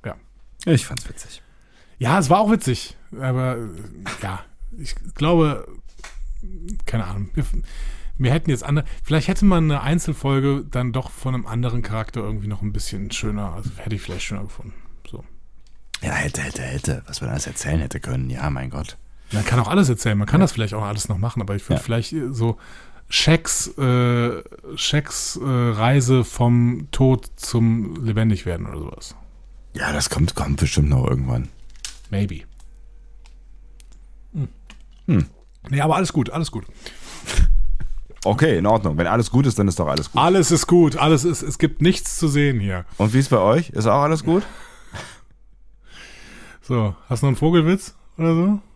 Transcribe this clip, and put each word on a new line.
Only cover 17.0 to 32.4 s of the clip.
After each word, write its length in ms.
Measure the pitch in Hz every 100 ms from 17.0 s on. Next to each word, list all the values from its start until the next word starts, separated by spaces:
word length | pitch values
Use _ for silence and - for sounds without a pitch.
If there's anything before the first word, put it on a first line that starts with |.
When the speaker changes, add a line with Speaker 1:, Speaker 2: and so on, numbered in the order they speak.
| -
Speaker 2:
was 160 | -
man 80 | 60
alles 160 | 67 -
erzählen 340 | 65 - 80
hätte 200 | 69 69
können, 280 | - 64 64
ja, 220 | 64 71
mein 180 | 67 65
Gott. 300 | 69 69 - - - -
Speaker 1:
Man 140 | 107
kann 160 | 101 123
auch 80 | 113
alles 220 | 180 160
erzählen, 260 | 123 120 104
man 100 | 101
kann 140 | 165
Speaker 2:
Ja. 40 |
Speaker 1:
das 80 | 190
vielleicht 200 | - 107
auch 100 | 110
alles 260 | 104 104 -
noch 80 | 95
machen, 240 | 104 -
aber 120 | 95
ich 80 | 101 -
würde 120 | -
Speaker 2:
Ja. 40 |
Speaker 1:
vielleicht, 300 | - 117 113
äh, 180 | 160 135
so 240 | 131 117 113 - - - - -
Shacks, 580 | - - 160 - - - -
äh, 680 | 135 123 123 120 120 101 - - -
Shacks, 640 | - - 147 147 - - -
äh, 80 | 131
Reise 760 | 127 120 107 117 139 123 131
vom 640 | 117 - 120 120 120 123 147
Tod 340 | - 131 127 - -
zum 680 | - 117 117 113 98 80
Lebendigwerden 640 | 113 107 110 98 - 85 85
oder 120 | 73
sowas. 380 | 73 - - - - - - - -
Speaker 2:
Ja, 180 | - -
das 160 | 73 -
kommt, 260 | - 76
kommt 240 | - 69 69
bestimmt 280 | 73 - 71
noch 180 | 69 64
irgendwann. 420 | 65 65 62 65 - - - - - -
Speaker 1:
Maybe. 300 | 101 101 85